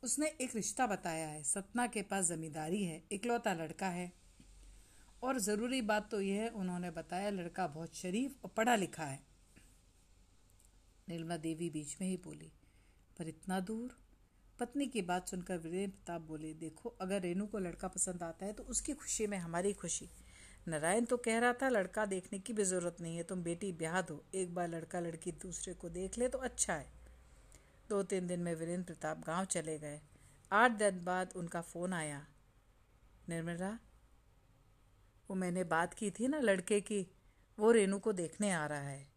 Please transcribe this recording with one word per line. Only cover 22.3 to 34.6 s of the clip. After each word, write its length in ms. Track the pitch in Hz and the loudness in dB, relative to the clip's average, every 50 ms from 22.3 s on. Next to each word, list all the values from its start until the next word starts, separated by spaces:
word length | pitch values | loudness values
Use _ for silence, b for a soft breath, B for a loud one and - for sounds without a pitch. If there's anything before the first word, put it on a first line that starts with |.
| - 196 | -8 -8
की 140 | 190 - 240 | -6 -4 0
भी 120 | 214 202 | 2 2
ज़रूरत 320 | 190 185 185 170 175 170 - | 4 4 2 2 0 -4 -4
नहीं 160 | 175 165 165 | -6 -6 -4
है, 60 | 170 170 | -4 -4
तुम 200 | 170 196 185 175 | -4 -4 -4 -2
बेटी 300 | 170 170 170 208 196 180 | -2 -2 -2 -2 -6 -4
ब्याह 300 | 160 165 160 170 185 185 | -2 -2 0 2 0 0
दो, 220 | 160 160 143 - - - | 0 -4 -10 -12 -6 -4
एक 200 | 190 185 175 175 | -2 -2 -2 0
बार 140 | 180 175 170 | -2 -2 -2
लड़का 320 | 165 165 160 - - 180 | -2 -4 -6 -4 -4 -2
लड़की 320 | 170 170 165 165 - 180 165 | -2 -2 -4 -4 -6 -6 -6
दूसरे 420 | - - 190 170 - - - 175 | -6 -8 -8 -6 -6 -6 -6 -8
को 140 | - - 175 | -8 -8 -8
देख 300 | 165 180 185 190 - 226 | -6 -4 -4 -4 -2 0
ले 100 | 240 254 | 0 0
तो 100 | 247 254 | 0 0
अच्छा 360 | 262 247 247 - - - 185 | -4 -4 0 0 0 0 0
है।" 240 | 156 135 - - - - B B B B B B B B B B B B B B B B - | -2 -4 -8 -16 -20 -20 B B B B B B B B B B B B B B B B -2
दो 140 | 220 202 196 | 0 0 2
तीन 240 | 185 202 190 180 | 2 0 0 0
दिन 140 | 175 180 175 | 0 -2 0
में 140 | 175 175 170 | 0 0 -2
वीरेंद्र 320 | 160 165 165 175 175 185 | -2 -2 -2 -2 -2 -4
प्रताप 320 | 175 170 - - 156 156 160 | -6 -8 -6 -4 -4 -4 -4
गांव 260 | 165 - 160 175 190 | -4 -2 0 0 0
चले 340 | 190 - 175 156 156 160 151 | 0 0 -2 0 -2 -6 -6
गए। 220 | 151 147 147 147 - - B B B B B B B B 190 | -6 -8 -10 -12 -14 -18 B B B B B B B B 6
आठ 200 | 208 226 254 233 | 8 8 8 6
दिन 320 | 208 208 202 185 180 175 | 6 4 4 2 2 0
बाद 280 | 180 180 185 185 180 - | 0 2 0 0 -2 -4
उनका 240 | 185 170 165 - 175 | -6 -6 -4 -4 -4
फ़ोन 320 | 170 - - 170 170 180 185 | -6 -4 -6 -4 -2 -2 0
आया, 340 | 170 156 151 147 143 147 156 - - - - - - _ - - - - _ - - - - - - - - | 0 -2 -2 -4 -8 -10 -14 -20 -20 -20 -20 -20 -20 _ -20 -20 -20 -20 _ -20 -20 -20 -20 -20 -18 -8 -6
"निर्मला, 500 | 170 165 165 170 170 170 180 190 214 233 - - - - - - - - _ - - - - - - - | -4 -4 -2 -2 -2 -2 -2 -4 -4 -6 -10 -16 -20 -20 -20 -20 -20 -20 _ -20 -20 -20 -20 -20 -20 -20